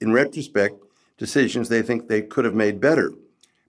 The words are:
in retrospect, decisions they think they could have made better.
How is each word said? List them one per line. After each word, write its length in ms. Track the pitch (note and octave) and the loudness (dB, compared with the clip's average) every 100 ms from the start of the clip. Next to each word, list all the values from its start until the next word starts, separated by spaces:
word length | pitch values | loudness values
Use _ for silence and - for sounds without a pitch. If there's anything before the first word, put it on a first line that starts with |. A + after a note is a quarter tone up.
in 120 | A2 | 2
retrospect, 600 | A#2+ D3+ E3 - G2+ G2+ - _ _ _ _ | 2 2 -4 -4 -2 -2 -4 _ _ _ _
decisions 500 | A2+ C#3+ A#2 B2 A2+ | -2 0 2 0 -2
they 140 | A#2 | 0
think 260 | A#2 A#2 - | 0 -4 -2
they 140 | G#2+ | -4
could 220 | G#2 - | -2 -2
have 100 | A#2 | 0
made 260 | G#2 G#2 G2+ | 0 0 0
better. 320 | C3+ D#3+ F2 - _ _ _ _ | 2 2 0 -6 _ _ _ _